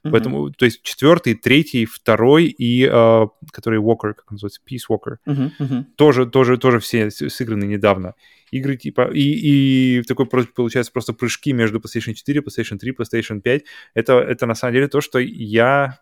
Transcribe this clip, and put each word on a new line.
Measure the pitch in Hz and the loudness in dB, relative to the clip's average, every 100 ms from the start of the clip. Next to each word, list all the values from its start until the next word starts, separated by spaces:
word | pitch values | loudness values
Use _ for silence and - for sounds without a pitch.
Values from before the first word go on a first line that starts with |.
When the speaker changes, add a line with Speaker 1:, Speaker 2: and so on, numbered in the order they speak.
Speaker 1:
Мгм. | 156 | 0
Speaker 2:
Поэтому, | 156 131 139 147 | 0 0 -6 -6
то | - 123 | 0 0
есть | - | 0
четвертый, | - - 139 170 123 110 | -12 0 4 4 2 -2
третий, | 117 139 160 123 110 | 2 2 0 -2 -4
второй | - - 110 120 156 175 | -4 0 2 4 4 4
и, | - 120 123 131 | 0 -2 2 2
э, | 117 113 113 110 _ - | 4 6 4 2 _ -20
который | - 117 110 | -10 -4 0
Walker, | 107 113 107 | 0 -2 -4
как | - - | -8 -16
он | 101 | -14
называется, | 101 - - | -14 -14 -14
Peace | 123 - | -12 -6
Walker. | 110 - 120 - | -6 -6 -12 -6
Speaker 1:
Мгм, | 139 131 - | -4 -4 -6
мгм. | 135 127 139 - | -6 -6 -6 2
Speaker 2:
Тоже, | 151 127 123 | 4 4 2
тоже, | 131 120 123 | 2 2 2
тоже | 131 120 | 2 0
все | - 117 107 | 0 -2 -2
с-, | - 147 | -4 -8
сыграны | - 113 104 101 | -8 -6 -4 -4
недавно. | 104 104 95 90 - _ _ - | 0 2 2 -2 -14 _ _ -12
Игры | 131 139 131 | -8 -6 -6
типа, | - - - | -6 -2 -2
и, | 147 139 151 147 143 135 131 127 123 | 0 0 0 2 2 2 2 2 0
и | |
такой | 117 127 131 | -2 -4 -2
про-, | 127 | -2
получается | 120 - 120 127 117 | -2 -2 -2 -2 -4
просто | 123 117 | -6 -8
прыжки | 113 120 - 147 | -6 -6 -6 -4
между | 123 110 113 | 0 0 -2
PlayStation | - 117 113 | -6 -10 -8
четыре, | 110 - 143 | -10 -6 -6
PlayStation | 139 - 110 101 | -6 -8 -8 -8
три, | 123 | -10
PlayStation | 131 113 117 - 104 | -10 -6 -6 -6 -6
пять. | 120 143 - - - | -2 -4 -4 -20 -10
Это, | 113 113 123 | -4 2 2
это | 131 120 117 | 2 -4 -4
на | 113 | -4
самом | 127 | -2
деле | 123 139 | 0 0
то, | 143 | -2
что | - 127 | -2 -4
я | 127 - 107 110 120 139 135 127 | -4 -6 -2 2 4 2 0 -6